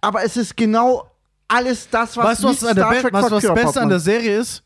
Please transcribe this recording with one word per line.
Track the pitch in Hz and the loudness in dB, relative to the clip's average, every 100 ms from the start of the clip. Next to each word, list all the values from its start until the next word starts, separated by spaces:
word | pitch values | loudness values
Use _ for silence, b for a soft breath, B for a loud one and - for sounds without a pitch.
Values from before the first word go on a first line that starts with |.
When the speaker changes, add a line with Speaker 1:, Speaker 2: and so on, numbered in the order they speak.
Speaker 1:
aber | 208 208 | -2 -2
es | 214 240 | -4 -4
ist | 220 - | -6 -2
genau | 226 220 247 254 - _ _ _ _ | 0 2 2 0 -4 _ _ _ _
alles | 233 247 240 - | -2 0 -4 -2
das, | 226 226 233 | -4 -2 0
was | 220 | 0
Speaker 2:
Weißt | 233 | 2
du, | 202 | 0
was | 269 | 0
Speaker 1:
nicht | 233 | 0
Speaker 2:
an | 202 | 2
der | 220 | 2
Speaker 1:
Star | 240 | 2
Speaker 2:
Be-, | |
Speaker 1:
Trek | 254 | 0
Speaker 2:
weißt | 196 240 | 0 2
du, | 208 | 2
was | |
Speaker 1:
verkörpert, | 202 180 240 | 2 2 2
Speaker 2:
besser | 269 | 0
an | 226 | 0
Speaker 1:
Mann. | |
Speaker 2:
der | 180 | 0
Serie | 160 220 226 208 | 2 0 0 -2
ist? | 233 - | -4 -8